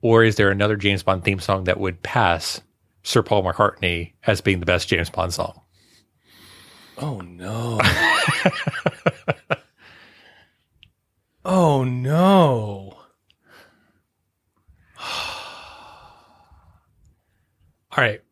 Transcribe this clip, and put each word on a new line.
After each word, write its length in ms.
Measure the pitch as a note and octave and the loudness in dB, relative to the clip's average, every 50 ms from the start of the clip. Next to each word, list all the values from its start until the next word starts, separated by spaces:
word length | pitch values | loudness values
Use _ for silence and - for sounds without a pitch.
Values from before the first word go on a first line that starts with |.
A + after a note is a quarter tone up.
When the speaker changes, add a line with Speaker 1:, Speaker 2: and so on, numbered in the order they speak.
Speaker 1:
Or 200 | - A#2 A2+ A2+ | 4 4 6 6
is 140 | A2+ A2 G#2 | 6 4 4
there 160 | - G#2+ G2 | 4 2 2
another 240 | G2 G2+ G2+ G#2 G#2+ | 2 2 0 0 0
James 260 | G2+ F#2+ G2+ G2 F#2+ | 2 2 2 2 2
Bond 220 | - - F#2+ F#2 F2 | 0 0 -2 0 0
theme 160 | - G2 F#2 | -2 -2 0
song 240 | - - G2 F#2+ F#2 | 0 -2 -2 -2 0
that 160 | F#2 F2+ - | -2 -2 0
would 200 | F#2+ F#2 F2+ - _ | -2 -6 -6 -8 _
pass 560 | - - B2 A2+ F2+ E2+ D#2+ - - - - _ _ _ _ _ _ _ _ | -4 0 2 2 2 2 0 -2 -8 -10 -10 _ _ _ _ _ _ _ _
Sir 220 | _ - - A#2+ G#2 | _ 0 0 0 2
Paul 180 | - A2 G#2 | 2 0 0
McCartney 720 | F#2 F2+ E2 - G#2 G2+ - - - F2+ F2 E2+ E2+ - _ _ - | 0 0 0 2 2 0 0 -2 -4 -4 -2 -4 -6 -10 _ _ -2
as 160 | - G#2 F#2 | 0 0 0
being 200 | - G2+ G2 F2+ | 2 0 0 0
the 60 | F2 | 2
best 200 | E2 F2+ F2 - | 0 0 0 2
James 240 | - G#2 E2+ E2+ - | 0 0 -2 -2 -4
Bond 240 | - - E2+ F2+ E2+ | -4 -4 -4 -4 -4
song? 260 | - - - - - _ _ _ _ _ _ _ _ _ _ _ _ _ _ _ - - - - - - - - - - - - | -6 -8 -8 -8 -16 _ _ _ _ _ _ _ _ _ _ _ _ _ _ _ -20 -20 -20 -20 -20 -20 -20 -20 -20 -20 -20 -14
Speaker 2:
Oh, 240 | - C3+ D3+ C3+ G2 | -10 -10 -10 -10 -10
no. 580 | F2+ F2 F2 F2 F2+ F#2+ A2 A2+ A#2 A#2+ A2+ G#2+ - | -12 -16 -16 -14 -12 -10 -8 -6 -6 -6 -2 0 0
<laughs> 60 | - F2 - A#5 B5 B5+ - F5 - - - - - - - - - - - - D#3 - - - E3+ - - - - - - _ _ E3 - _ _ _ _ _ - - - - - _ _ _ - _ _ _ _ _ _ _ _ _ _ - _ _ _ _ _ _ _ _ _ _ _ _ | 0 0 2 0 0 0 0 0 -2 -2 0 0 -2 -2 0 -6 -6 -6 -4 -6 -6 -6 -2 -4 -4 -4 -4 -8 -8 -8 -8 _ _ -8 -8 _ _ _ _ _ -20 -20 -20 -20 -20 _ _ _ -20 _ _ _ _ _ _ _ _ _ _ -20 _ _ _ _ _ _ _ _ _ _ _ _
Oh, 380 | F#3 F#3 F#3 F3 D#3+ C#3+ C3+ | 0 2 4 4 4 2 2
no. 1120 | C3 B2+ B2 B2 B2+ C3 D3+ E3 F3+ F#3+ G3 F#3+ E3+ C#3+ C3 A#2 G#2+ G#2 G2+ G2 G2 G2 - - - _ _ _ _ _ _ _ _ _ - - - _ _ _ _ _ _ _ _ _ _ _ _ _ _ _ _ _ _ _ _ _ _ _ _ _ _ | 0 -2 -4 -4 -2 -2 2 4 4 6 6 6 6 4 2 0 -2 -6 -8 -10 -12 -16 -20 -20 -20 _ _ _ _ _ _ _ _ _ -20 -20 -20 _ _ _ _ _ _ _ _ _ _ _ _ _ _ _ _ _ _ _ _ _ _ _ _ _ _
<sighs> 20 | - | -18
All 80 | - - - - - - - - - - - - - - - - - - - - - - - _ _ _ _ _ _ _ - _ _ _ _ _ _ _ _ _ _ _ _ _ _ _ _ _ _ _ _ _ _ _ _ _ _ _ - | -14 -12 -10 -10 -10 -10 -12 -14 -16 -18 -18 -20 -20 -20 -20 -20 -20 -20 -20 -20 -20 -20 -20 _ _ _ _ _ _ _ -20 _ _ _ _ _ _ _ _ _ _ _ _ _ _ _ _ _ _ _ _ _ _ _ _ _ _ _ 0
right. 240 | - C3+ A2+ G#2 A2 _ _ | 2 2 2 0 -4 _ _